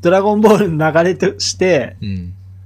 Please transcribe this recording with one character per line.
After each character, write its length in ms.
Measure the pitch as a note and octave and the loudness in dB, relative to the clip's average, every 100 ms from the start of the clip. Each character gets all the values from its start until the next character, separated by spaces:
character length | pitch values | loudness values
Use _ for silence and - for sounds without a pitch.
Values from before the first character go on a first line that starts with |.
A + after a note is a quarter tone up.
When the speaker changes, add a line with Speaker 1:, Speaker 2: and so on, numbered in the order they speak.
Speaker 1:
ド 80 | F3 | 0
ラ 120 | F#3+ | 2
ゴ 140 | G3+ G#3 | 2 2
ン 60 | |
ボ 140 | G#3+ G3+ | 4 4
ー 20 | |
ル 60 | G3 | 2
の 200 | D#3 D#3 | 0 0
流 120 | D#3 | 2
れ 120 | F3 F3+ | 0 0
と 240 | - - | -4 -4
し 140 | - | -8
て、 420 | - F#3 D3+ A2+ - | -2 0 0 -2 -10
Speaker 2:
う 40 | G#2 | -10
ん。 280 | F#2+ F2+ - - - | -10 -10 -16 -20 -20